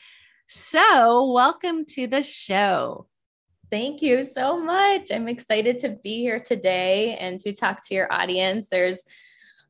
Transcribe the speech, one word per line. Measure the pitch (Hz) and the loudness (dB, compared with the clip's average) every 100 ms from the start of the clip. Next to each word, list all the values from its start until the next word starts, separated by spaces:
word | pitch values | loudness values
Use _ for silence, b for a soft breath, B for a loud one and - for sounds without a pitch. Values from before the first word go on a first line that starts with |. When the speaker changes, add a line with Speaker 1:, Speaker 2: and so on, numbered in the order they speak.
| b b b b - | b b b b -12
Speaker 1:
So | - - 311 427 320 233 240 262 | -8 -2 4 6 8 6 6 4
welcome | 247 262 - 359 330 311 | 4 2 2 -4 -4 -6
to | - 247 | -6 -4
the | 262 | -2
show. | 277 - - 190 202 175 123 - - _ _ _ _ _ _ | -4 -8 -2 0 2 0 -2 -8 -16 _ _ _ _ _ _
Speaker 2:
Thank | 208 254 294 | -6 -6 -2
you | 302 254 269 | 0 0 0
so | - 262 349 | -4 -2 -2
much. | 320 370 403 392 392 | -2 0 2 0 -2
I'm | 226 226 | -6 -6
excited | 240 - 214 220 247 | -8 -2 0 0 0
to | 262 208 | -4 -8
be | 202 220 | -8 -4
here | 240 226 | -4 -4
today | - 226 185 185 185 196 226 - | -4 -2 0 0 2 0 0 -4
and | 185 185 | -8 -8
to | 208 | -8
talk | 202 202 196 | -4 -4 -4
to | - 190 | -4 -4
your | 185 | -2
audience. | - 180 185 190 208 208 | 0 0 0 0 -2 -2
There's | 185 180 185 - b b b b b b | 0 0 -2 -10 b b b b b b